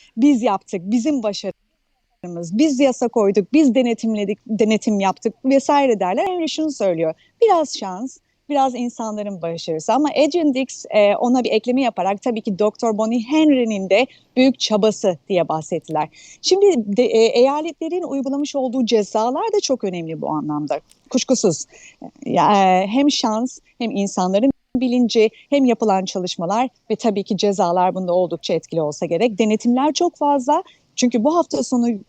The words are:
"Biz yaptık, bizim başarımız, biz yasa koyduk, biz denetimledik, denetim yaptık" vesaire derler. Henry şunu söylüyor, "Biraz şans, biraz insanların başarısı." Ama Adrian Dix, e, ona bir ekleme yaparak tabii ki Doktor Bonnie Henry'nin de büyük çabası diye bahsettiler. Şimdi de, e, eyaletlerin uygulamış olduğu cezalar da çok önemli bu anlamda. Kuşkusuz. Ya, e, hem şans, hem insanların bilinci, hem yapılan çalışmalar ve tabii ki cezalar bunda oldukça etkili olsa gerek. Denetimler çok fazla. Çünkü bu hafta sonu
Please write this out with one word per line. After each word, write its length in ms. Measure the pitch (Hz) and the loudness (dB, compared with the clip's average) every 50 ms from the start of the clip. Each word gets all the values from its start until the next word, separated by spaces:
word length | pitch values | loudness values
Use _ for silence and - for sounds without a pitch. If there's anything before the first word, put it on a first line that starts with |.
| _ _ _ 226 | _ _ _ 2
"Biz 240 | 240 294 285 226 220 | 4 4 4 4 2
yaptık, 380 | 233 196 190 _ - - 185 165 | 0 0 -2 _ -6 -10 -8 -4
bizim 380 | 196 226 247 220 311 294 262 214 | -2 -2 0 0 0 -2 -2 -2
başarımız, 1300 | 214 196 - - 190 - _ _ _ _ _ _ _ _ _ _ _ _ _ - 180 175 170 175 165 180 220 | -4 -4 -6 -8 -10 -10 _ _ _ _ _ _ _ _ _ _ _ _ _ -16 -12 -12 -10 -8 -4 0 2
biz 220 | 302 320 277 247 | 2 2 2 4
yasa 280 | 285 262 247 - 254 226 | 2 2 2 0 -2 -2
koyduk, 460 | - 240 208 196 202 214 185 - - | 0 2 2 2 2 2 0 2 4
biz 220 | 311 320 262 208 | 4 4 4 4
denetimledik, 640 | 262 247 240 226 - - 226 220 208 208 190 208 - _ - | 4 2 0 0 -2 -2 -4 -2 -2 -4 -4 -6 -6 _ -4
denetim 520 | 220 190 208 214 220 208 - 233 214 196 | -2 0 2 2 2 0 0 0 0 0
yaptık" 340 | 190 190 185 - - 226 - _ - | 0 0 -2 -2 -4 -6 -6 _ 0
vesaire 540 | 262 277 269 - - 294 285 277 262 226 190 | 2 2 2 2 2 2 2 4 2 2 0
derler. 280 | 185 180 190 269 359 381 | 0 -2 -2 -2 -2 -2
Henry 220 | 359 359 320 294 | -2 -4 -4 -4
şunu 220 | - - 311 311 | -4 -4 -4 -4
söylüyor, 420 | 269 - 208 190 170 160 165 160 160 _ _ _ _ - | -4 -2 -2 -2 0 0 -2 -2 -4 _ _ _ _ 2
"Biraz 360 | 466 440 370 330 311 - - - | 4 4 4 4 2 -2 -6 -8
şans, 400 | 214 190 180 190 247 269 - - _ _ _ _ _ - | -8 -8 -8 -8 -10 -12 -12 -16 _ _ _ _ _ -4
biraz 260 | 294 277 269 269 247 | 0 0 0 0 0
insanların 680 | 254 240 240 - - 226 220 214 208 208 208 196 175 | -4 -6 -6 -6 -6 -8 -6 -6 -6 -8 -8 -8 -8
başarısı." 520 | 165 165 165 165 - - 160 160 - - 220 | -8 -8 -8 -6 -6 -6 -6 -4 0 0 2
Ama 160 | 262 302 285 | 2 2 0
Adrian 440 | - - 294 294 285 349 320 302 247 | 0 0 0 0 2 0 0 0 0
Dix, 320 | 254 269 - - - - - | 0 -2 -6 -8 -14 -10 -2
e, 260 | - 214 208 202 202 | 2 2 4 4 4
ona 280 | - 247 240 247 254 240 | 2 2 0 2 0 0
bir 80 | - | 0
ekleme 300 | - 220 - 247 247 262 | -2 -2 0 0 -2 0
yaparak 400 | 269 233 - - 175 190 202 196 | 0 -2 -2 -2 -2 -2 -4 -4
tabii 200 | - 262 226 208 | -4 -4 -4 -4
ki 180 | - 233 190 170 | -4 -4 -2 0
Doktor 380 | 208 214 208 - 247 226 214 202 | 0 -2 -2 -2 -2 -2 -2 -2
Bonnie 220 | 220 220 233 247 214 | -2 -2 -2 -2 -2
Henry'nin 640 | 247 294 311 320 302 277 254 240 220 214 196 190 180 | 0 0 2 4 4 4 4 2 0 -2 -4 -2 0
de 180 | 190 220 262 - _ _ _ _ - | 2 2 2 0 _ _ _ _ 0
büyük 240 | 254 262 269 247 - | 2 4 4 2 0
çabası 580 | - - 214 202 196 220 208 - - 196 175 - _ - | -2 -2 0 2 2 2 2 0 0 -2 -2 -2 _ -2
diye 180 | 196 175 160 - | 0 0 0 0
bahsettiler. 640 | 156 160 156 - 180 156 - - 156 151 151 156 _ - - - - - | -2 -6 -6 -6 -8 -8 -6 -6 -4 -4 -4 -6 _ -16 -20 -20 -18 -8
Şimdi 560 | - - 370 392 403 403 339 247 208 202 202 214 | -2 0 2 4 4 4 4 2 0 -2 0 0
de, 60 | 247 | 2
e, 200 | - - 226 226 | 2 4 4 4
eyaletlerin 800 | 220 - 240 247 269 285 302 311 330 302 - 320 320 339 370 339 | 4 4 4 4 4 2 0 -4 -6 -8 -8 -6 -6 -4 -4 -4
uygulamış 520 | 277 - 277 247 269 269 277 294 269 - | -4 -6 -6 -4 -4 -4 -4 -4 -4 -4
olduğu 300 | 277 254 254 220 269 240 | -4 -4 -2 -2 -2 0
cezalar 680 | 214 240 214 202 - - 220 220 247 262 311 427 453 427 | 2 2 2 0 0 -2 -2 0 0 -2 -2 -2 -2 -2
da 40 | 415 | -2
çok 240 | - - 262 - - | 0 0 -2 -2 -4
önemli 380 | 196 180 175 165 160 160 151 | -4 -6 -6 -6 -8 -8 -6
bu 80 | 143 143 | -6 -4
anlamda. 500 | 151 151 143 151 151 147 151 143 147 147 - _ _ _ _ - | -4 -4 -4 -4 -4 -4 -4 -4 -6 -6 -8 _ _ _ _ -4
Kuşkusuz. 560 | - 254 - - 262 - - 196 156 - - - - - - - - _ - - - _ - | -4 -2 0 0 0 0 0 0 -2 -2 -6 -14 -20 -20 -20 -20 -20 _ -20 -20 -20 _ -8
Ya, 260 | - - - 147 - 208 196 190 185 185 185 | -4 0 2 2 4 4 4 4 4 4 2
e, 60 | 190 196 | 2 0
hem 240 | 214 269 285 294 | 0 0 2 2
şans, 480 | - - - 226 214 220 247 254 - - _ _ _ - | 0 0 -2 -2 -2 -2 -4 -6 -8 -12 _ _ _ -8
hem 120 | 240 220 | -8 -6
insanların 600 | - 202 196 196 - 208 180 185 190 202 233 277 - _ _ _ - | -4 -2 -4 -2 -2 -2 -2 0 0 2 2 0 0 _ _ _ -4
bilinci, 540 | 247 254 247 240 247 247 214 - 233 214 220 - - _ - | -2 -2 0 2 2 0 2 2 2 2 2 0 -4 _ -2
hem 160 | 285 285 269 | 0 2 4
yapılan 400 | 247 226 - 233 214 190 190 190 | 2 2 2 2 0 0 0 0
çalışmalar 640 | 185 - 196 180 180 - - 180 170 202 226 262 254 - _ _ - | -4 -6 -6 -6 -6 -6 -6 -4 -2 -2 -2 -2 -2 -6 _ _ -6
ve 60 | 220 | -4
tabii 280 | - - 233 202 202 196 | -2 -2 -2 -2 -2 -2
ki 140 | - 214 170 | -4 -2 0
cezalar 580 | 214 208 196 180 190 170 170 185 180 185 170 | 0 0 0 2 0 2 2 2 2 2 0
bunda 180 | 185 185 175 175 | -2 -2 -2 0
oldukça 400 | 180 185 165 170 160 - - 180 | 0 0 0 -2 -6 -4 -4 -4
etkili 280 | 160 - - - 165 | -4 -4 -4 -4 -4
olsa 240 | 156 147 147 - 185 | -2 -4 -4 -4 -4
gerek. 320 | 151 170 165 220 247 208 180 | -4 -2 0 0 0 0 0
Denetimler 540 | 226 214 214 220 - 240 240 254 277 311 294 | 0 0 0 0 0 0 0 2 2 0 0
çok 220 | - 349 349 - - | 0 -2 -2 -2 -2
fazla. 460 | 302 285 285 277 247 269 294 339 - - _ _ _ _ _ | 0 0 0 0 2 0 0 0 -2 -6 _ _ _ _ _
Çünkü 280 | - 254 247 - 240 208 | -2 0 0 2 2 2
bu 120 | 294 330 | 2 2
hafta 280 | 339 320 - - 277 247 | 2 0 0 -2 -6 -4
sonu 240 | - 262 240 233 240 226 196 - | -2 0 0 0 0 -2 -4 -4